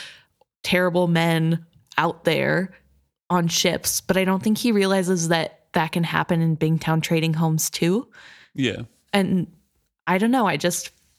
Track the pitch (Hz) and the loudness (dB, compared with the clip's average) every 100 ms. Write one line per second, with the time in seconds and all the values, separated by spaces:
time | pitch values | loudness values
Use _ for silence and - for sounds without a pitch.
0 | - - _ _ _ _ - 180 180 175 | -18 -20 _ _ _ _ -2 0 2 2
1 | 175 165 165 165 160 165 - _ _ - | 2 2 2 2 0 -2 -6 _ _ -2
2 | 165 - 170 143 135 156 190 - _ _ | -2 0 0 0 0 -2 -4 -10 _ _
3 | _ _ - 175 170 - 180 - - - | _ _ -4 0 0 0 -2 -2 -4 -6
4 | - 185 185 190 220 214 247 208 190 190 | -2 0 0 0 0 0 2 2 2 2
5 | 180 185 165 170 - - _ 175 160 175 | 0 0 0 0 -2 -10 _ -4 -2 -2
6 | 165 165 156 170 165 156 160 160 - 160 | -2 -2 0 0 0 0 0 0 0 0
7 | - 165 165 156 160 160 - - 170 202 | 0 0 0 0 0 0 -2 -2 0 0
8 | - - - - - - 123 98 117 _ | -4 -16 -20 -20 -14 -4 -4 -4 -10 _
9 | _ 202 190 185 - - _ _ _ _ | _ -2 0 -2 -4 -10 _ _ _ _
10 | 160 185 226 262 196 147 175 - - _ | -4 0 2 0 0 0 -2 -4 -10 _
11 | _ | _